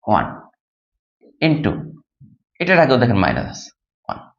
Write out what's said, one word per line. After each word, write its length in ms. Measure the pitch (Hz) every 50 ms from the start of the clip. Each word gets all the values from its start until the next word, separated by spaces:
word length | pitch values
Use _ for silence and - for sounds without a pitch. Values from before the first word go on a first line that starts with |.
| _
ওয়ান 200 | - 107 78 - - - - - _ _ _ _ _ _ _ _ _ _ _ _ _ _ _ _ - _ _ - 160
into, 240 | 156 147 147 104 80 - - - - - _ _ _ _ - - _ _ _ _ _ _
এটার 200 | 170 175 190 170 160
আগেও 140 | 131 131 123
দেখেন 160 | 120 120 110 98 92
মাইনাস 220 | 73 - - - - -
আছে 140 | - - - _ _ _ _ _ _ _
ওয়ান। 140 | - 50 - - - _